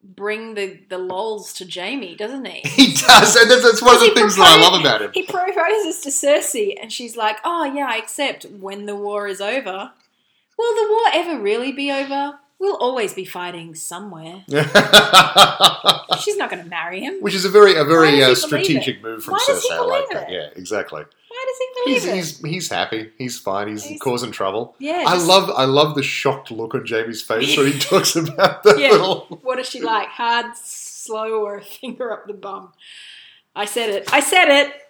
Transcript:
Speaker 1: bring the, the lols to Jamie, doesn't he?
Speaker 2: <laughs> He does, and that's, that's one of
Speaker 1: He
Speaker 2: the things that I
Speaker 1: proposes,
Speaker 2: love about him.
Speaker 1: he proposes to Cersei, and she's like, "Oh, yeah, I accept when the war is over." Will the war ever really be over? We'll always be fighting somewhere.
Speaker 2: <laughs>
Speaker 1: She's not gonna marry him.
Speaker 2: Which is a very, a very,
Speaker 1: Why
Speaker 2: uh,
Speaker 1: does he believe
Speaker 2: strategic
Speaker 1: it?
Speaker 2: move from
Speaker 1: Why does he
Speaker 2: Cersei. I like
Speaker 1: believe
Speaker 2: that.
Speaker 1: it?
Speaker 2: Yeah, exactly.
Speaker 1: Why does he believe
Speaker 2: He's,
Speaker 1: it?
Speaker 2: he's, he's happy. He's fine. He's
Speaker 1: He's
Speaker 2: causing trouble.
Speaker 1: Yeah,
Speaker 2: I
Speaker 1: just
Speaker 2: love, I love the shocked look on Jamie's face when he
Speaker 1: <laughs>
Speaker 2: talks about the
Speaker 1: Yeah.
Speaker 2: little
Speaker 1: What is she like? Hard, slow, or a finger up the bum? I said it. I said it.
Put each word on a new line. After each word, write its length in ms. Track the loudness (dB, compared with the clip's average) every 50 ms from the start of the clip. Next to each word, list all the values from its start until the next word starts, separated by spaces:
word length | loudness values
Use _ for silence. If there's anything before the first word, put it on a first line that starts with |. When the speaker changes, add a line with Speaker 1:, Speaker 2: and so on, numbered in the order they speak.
| _
Speaker 1:
bring 520 | -20 -18 -10 -8 -8 -8 -8 -10 -12 -10
the, 240 | -8 -8 -8 -10 -16 _ _
the 80 | -12 -10
lols 540 | -8 -8 -8 -8 -6 -8 -8 -10 -12 -14 -16
to 100 | -16 -14
Jamie, 480 | -14 -12 -10 -10 -8 -8 -8 -10 -12 -12
doesn't 280 | -12 -10 -10 -10 -10 -12
he? 140 | -12 -14 -12 -12 -6
Speaker 2:
<laughs> 0 |
He 240 | 4 4 4 6 4
does, 420 | 0 4 6 8 8 8 6 6
and 140 | 6 8 8
that's, 120 | 6 6 6
that's 200 | 4 4 6 6
one 140 | 6 8
of 60 | 8 8
Speaker 1:
He 60 | 6
Speaker 2:
the 40 | 6
things 220 | 6 2 2 4
that 60 | 6 8
I 100 | 8 8
Speaker 1:
proposes, 140 | 8 8 6 4
Speaker 2:
love 80 | 4
about 220 | 2 2 0 0 -2
him. 80 | -4 -6
Speaker 1:
he 100 | -6 -6
proposes 760 | -4 -4 -4 -4 -4 -2 -2 0 0 0 -2 -2 -4 -6 -8 -8
to 60 | -8
Cersei, 640 | -6 -2 2 2 2 2 2 -2 -4 -2 -4 -4 -4 -8
and 100 | -12 -12 -12
she's 240 | -12 -12 -12 -8 -4
like, 180 | -2 -2 -2 -2 -6
"Oh, 200 | -4 -4 -2 -4
yeah, 220 | -4 -4 -4 -4 -4
I 60 | -4 -6
accept 460 | -6 -10 -8 -6 -4 -4 -4 -8 -12
when 400 | -16 -16 -16 -14 -12 -12 -12 -10
the 100 | -10 -10
war 300 | -8 -8 -6 -6 -6 -6
is 140 | -6 -8 -6 -6
over." 500 | -6 -6 -6 -6 -8 -10 -10 -12 -14 _ _ _ _ _ _ _ _ _ _ _ _ _ -4
Will 160 | -4 -2 0
the 160 | 0 0 0
war 120 | 0 2 2 2 0
ever 260 | 0 -2 -4 -6 -6 -4
really 300 | -4 -4 -2 -4 -6 -6
be 200 | -6 -6 -4 -4
over? 460 | -4 -6 -6 -6 -6 -6 -6 -8 -14 _ _ _ _
We'll 200 | -4 -4 -4 -2
always 340 | -2 -4 -2 -2 -4 -6 -6
be 140 | -10 -12
fighting 480 | -12 -12 -12 -12 -10 -12 -12 -14 -16 -16
somewhere. 680 | -14 -14 -14 -14 -14 -14 -16 -16 -16 -16 -16 -18 -18 -14 -4
Speaker 2:
<laughs> 1700 | -2 0 0 4 4 2 2 6 4 4 4 6 4 4 4 4 4 4 4 4 4 2 2 2 2 2 0 0 0 0 -2 -6 -6 -4
Speaker 1:
She's 160 | -2 -4 -4 -4
not 100 | -4 -6
gonna 140 | -8 -10 -12
marry 360 | -10 -10 -8 -8 -8 -8 -10
him. 140 | -10 -10 -10 -6
Speaker 2:
Which 140 | -6 -4 -4
is 100 | -4 -4
a 60 | 4
very, 260 | 8 8 8 8 8
a 80 | 4 4
very, 320 | 4 6 6 6 6 8 6
Speaker 1:
Why 40 | 6
Speaker 2:
uh, 60 | 6
Speaker 1:
does 160 | 6 4 2
he 60 | -2
believe 140 | -2 -2 0
Speaker 2:
strategic 320 | 0 0 0 0 -4 -6
Speaker 1:
it? 60 | -8 -10
Speaker 2:
move 220 | -12 -12 -12 -10
from 80 | -6 -2
Speaker 1:
Why 100 | -2 0
does 160 | 0 0 0 0
he 80 | -2
Speaker 2:
Cersei. 40 | -2
I 60 | -2 -2
like 240 | -2 -2 -2 -2 -4
Speaker 1:
believe 140 | -8 -10 -10
Speaker 2:
that. 60 | -10
Speaker 1:
it? 20 | -10
Speaker 2:
Yeah, 160 | -10 -10 -12 -14 -18
exactly. 420 | -12 -8 -6 -6 -6 -8 -12 -16 -16 _ _ _ _ _
Speaker 1:
Why 160 | -14 -10 -8
does 120 | -8 -8 -8
he 80 | -8 -10 -8 -6 -4
believe 180 | -2 -2 -2 -2
Speaker 2:
He's, 80 | -2
Speaker 1:
it? 40 | -6
Speaker 2:
he's, 260 | -6 -6 -8 -12 -12 -10 -8 -8
he's 140 | -8 -8 -6
happy. 400 | -4 -4 -4 -4 -6 -10 -10 -12 _ _
He's 200 | -12 -10 -10 -10
fine. 300 | -8 -6 -6 -6 -6 -6
He's 160 | -8 -10 -12
Speaker 1:
He's 160 | -12 -14 -8
Speaker 2:
causing 320 | -6 -6 -4 -4 -6 -8 -8
trouble. 420 | -6 -6 -4 -4 -6 -8 -10 _ _
Speaker 1:
Yeah, 260 | -8 -6 -6 -2 0
Speaker 2:
I 80 | 0 0
Speaker 1:
just 100 | 0 2
Speaker 2:
love, 240 | 4 4 4 4 2 -2
I 100 | 0 0
love 280 | 2 4 2 2 2 0
the 80 | -4 -4
shocked 480 | -4 -6 -2 -2 -2 -2 -4 -8 -14
look 240 | -12 -10 -10 -6 -6
on 120 | -8 -8
Jamie's 360 | -4 -4 -4 -4 -4 -8 -12 -6
face 340 | -4 -4 -2 -2 0 0
when 160 | 2 2 0 0
he 60 | -2
Speaker 1:
<laughs> 0 |
Speaker 2:
talks 380 | -4 0 0 2 2 2 -2
about 460 | -2 -4 -4 -2 2 2 2 0 4 4
the 140 | 6 6 6
Speaker 1:
Yeah. 120 | 6 4 4
Speaker 2:
little 340 | 4 4 0 -4 -4 -6 -16 -18 -14 _
Speaker 1:
What 160 | -6 -6 -6
is 100 | -6 -10
she 140 | -10 -8 -4
like? 260 | -2 -2 -2 -4 -6
Hard, 480 | -10 -6 -4 -2 -2 -2 -4 -6 -12
slow, 880 | -16 -16 -16 -16 -16 -16 -16 -16 -16 -12 -10 -8 -8 -6 -4 -4 -4 -4
or 140 | -6 -8 -12
a 40 | -14
finger 480 | -18 -20 -16 -14 -14 -10 -10 -8 -8 -8
up 140 | -10 -12
the 60 | -16 -16
bum? 400 | -14 -12 -14 -14 -14 -16 -20 _ _ _ -20 -20 -20 -20 -20 -20 -20 -20 -20 _ _ _ _ _
I 120 | -10 -8
said 240 | -6 -4 -6 -4 -4
it. 220 | -4 -4 -4 0 0
I 80 | 0
said 280 | 2 4 4 4 6 6
it. 240 | 4 4 4 0 -4 -16 -20 _